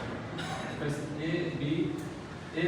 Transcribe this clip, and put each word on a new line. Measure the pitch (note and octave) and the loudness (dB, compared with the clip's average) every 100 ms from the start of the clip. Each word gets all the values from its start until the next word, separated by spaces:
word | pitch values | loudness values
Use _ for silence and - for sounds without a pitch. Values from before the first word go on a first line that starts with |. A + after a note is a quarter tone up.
করা। | - - - - - - - | -4 -4 -4 -4 -2 -2 -2
এটা | - D3 | -2 0
হচ্ছে | C#3+ - D3+ D#3+ | 0 -2 -2 0
এ, | F3 F3 C3+ | 2 2 2
বি, | D3 E3 - - - - - - - | 2 4 4 2 -4 -6 -8 -8 -4
এ | D#3+ | 2